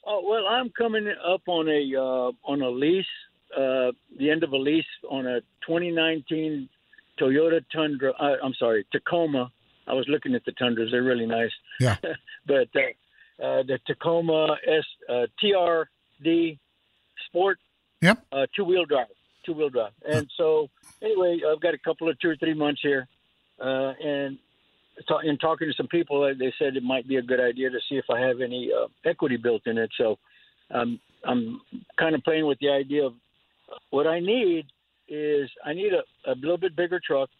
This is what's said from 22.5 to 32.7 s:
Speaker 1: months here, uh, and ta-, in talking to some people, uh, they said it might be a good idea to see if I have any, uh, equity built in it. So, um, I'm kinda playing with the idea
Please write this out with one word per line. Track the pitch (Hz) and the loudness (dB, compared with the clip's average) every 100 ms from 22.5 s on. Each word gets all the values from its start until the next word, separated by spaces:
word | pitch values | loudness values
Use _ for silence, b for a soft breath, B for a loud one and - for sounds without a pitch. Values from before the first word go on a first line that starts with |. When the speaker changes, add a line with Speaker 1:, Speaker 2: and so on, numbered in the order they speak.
Speaker 1:
months | 156 147 143 | 0 0 0
here, | 147 139 131 _ _ _ _ _ | 0 0 -4 _ _ _ _ _
uh, | 127 131 135 131 | -4 -2 -2 -4
and | 151 143 139 135 _ _ _ _ _ - - | -4 -4 -4 -8 _ _ _ _ _ -16 -2
ta-, | 156 | 0
in | 156 143 | 0 0
talking | 165 160 160 | 0 0 -2
to | |
some | - 135 | -4 -2
people, | 170 165 143 | 0 0 2
uh, | 143 135 | 0 0
they | 131 - | -4 0
said | 143 135 | -2 -2
it | |
might | 123 131 127 | -2 -4 0
be | 135 | -2
a | |
good | 120 127 | 0 2
idea | 123 120 131 | 2 0 -2
to | 127 - | -4 -4
see | 139 | -6
if | - | -2
I | 120 | 0
have | 131 123 | 0 0
any, | 123 123 117 | -4 -4 -2
uh, | 117 113 _ 160 | -2 -2 _ -4
equity | 175 156 120 | -2 -2 0
built | 117 113 - | 0 0 -2
in | 113 | -2
it. | 110 - | -2 0
So, | 117 104 b b b b _ | 0 0 b b b b _
um, | 120 120 - _ _ | -2 -2 -4 _ _
I'm | - 247 226 247 _ - - - | -2 -2 -2 -8 _ -18 -8 0
kinda | 165 156 | 0 2
playing | - 160 | 2 2
with | 156 135 | 2 2
the | |
idea | 143 | 2